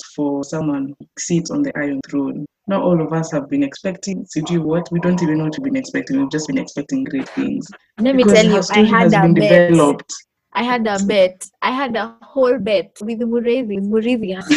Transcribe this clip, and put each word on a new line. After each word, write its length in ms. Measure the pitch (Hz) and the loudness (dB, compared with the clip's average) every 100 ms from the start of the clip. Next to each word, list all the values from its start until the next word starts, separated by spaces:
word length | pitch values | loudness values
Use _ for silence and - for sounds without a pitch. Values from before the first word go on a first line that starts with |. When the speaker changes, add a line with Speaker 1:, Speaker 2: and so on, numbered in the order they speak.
| - - | -14 -6
Speaker 1:
for 260 | 143 139 | -4 -4
someone 500 | 139 160 156 139 139 139 | -6 -6 -4 -4 -6 -12
who 80 | - - | -20 -14
sits 340 | - 170 - | -2 -2 -2
on 100 | 147 | -4
the 100 | 139 147 | -4 -4
Iron 220 | 143 135 - | -6 -6 -6
Throne. 360 | 143 135 139 147 _ - | -4 -4 -6 -12 _ -4
Not 160 | 196 | -2
all 180 | 180 170 | 2 2
of 120 | 156 | 0
us 180 | 160 160 | -2 -2
have 180 | 151 135 | -6 -2
been 140 | 139 | -2
expecting 640 | 139 - 190 180 196 185 - | -2 -4 -8 -8 -8 -10 -6
to 100 | 156 | -6
do 180 | 156 175 | -2 -2
what? 300 | 151 170 - | 0 -2 -2
We 80 | 170 | -2
don't 240 | 180 180 | 0 0
even 160 | 165 156 | 0 0
know 60 | |
what 120 | 156 139 | -2 -4
we've 60 | |
been 120 | 135 135 | -4 -4
expecting. 420 | 131 135 135 135 | -4 -6 -2 -2
We've 100 | 135 | -2
just 180 | 156 151 | -4 -4
been 100 | 135 | -4
expecting 460 | - - 139 135 | -4 -8 -6 -4
great 240 | 135 139 131 | -2 -4 -4
things. 380 | - 135 - - - _ - | -4 -4 -4 -8 -16 _ -2
Speaker 2:
Let 180 | 247 262 | 2 4
me 80 | |
Speaker 1:
Because 180 | 208 208 | 6 6
Speaker 2:
tell 80 | 220 | 6
Speaker 1:
her 20 | |
Speaker 2:
you, 40 | 202 | 2
I 40 | |
Speaker 1:
story 240 | 180 208 214 | 2 4 4
Speaker 2:
had 120 | 220 | 6
Speaker 1:
has 100 | - | 4
Speaker 2:
a 60 | 208 | 6
Speaker 1:
been 120 | 170 | 4
Speaker 2:
bet. 360 | 165 156 175 175 | 4 6 6 6
Speaker 1:
developed. 420 | 165 147 - - - - _ _ | 6 4 2 -8 -18 -18 _ _
Speaker 2:
I 80 | 202 | -4
had 220 | 240 247 220 | -2 -2 -2
a 100 | 196 202 | -2 0
bet. 400 | 208 185 - - _ | 2 2 0 -16 _
I 80 | - | -4
had 240 | 262 269 226 | -2 -2 -4
a 200 | 226 - | -6 -10
whole 360 | - 269 247 262 | -8 0 2 2
bet 380 | 202 196 - - | 0 0 -2 -10
with 200 | 208 226 | -10 -4
Murithi. 580 | 233 240 233 254 220 196 | -2 0 0 0 -2 -4
Murithi, 560 | 202 220 226 247 196 185 190 | -2 0 0 -2 -4 -8 -2